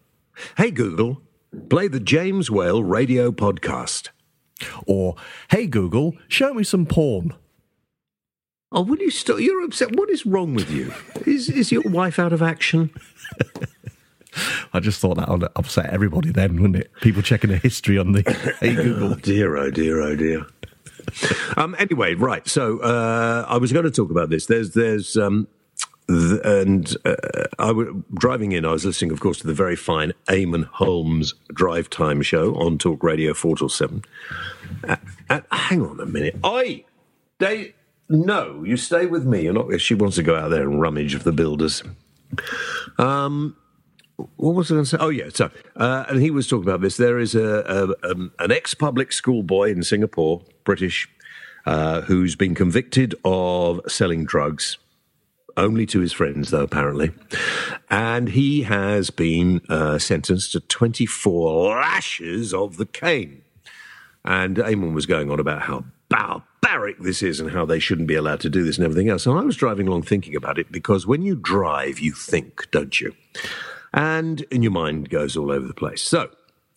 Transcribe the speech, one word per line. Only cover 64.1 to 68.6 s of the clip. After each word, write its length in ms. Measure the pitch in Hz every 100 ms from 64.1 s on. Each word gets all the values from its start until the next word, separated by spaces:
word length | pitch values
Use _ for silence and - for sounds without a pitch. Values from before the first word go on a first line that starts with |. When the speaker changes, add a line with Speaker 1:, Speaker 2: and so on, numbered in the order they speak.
| _
Speaker 1:
And 340 | 95 92 92 95
Eamon 360 | 107 104 85
was 140 | 78 73
going 240 | 80 71
on 80 | 73
about 240 | 76 73
how 220 | 73 65 62 - -
barbaric 920 | - 92 87 _ - 226 156 104 -
this 240 | 90 90
is 160 | 95 73
and 100 | 80
how 160 | 87 80
they 140 | 80
shouldn't 280 | - 85 80
be 60 |
allowed 280 | 78 76 73
to 100 | 82
do 120 | 92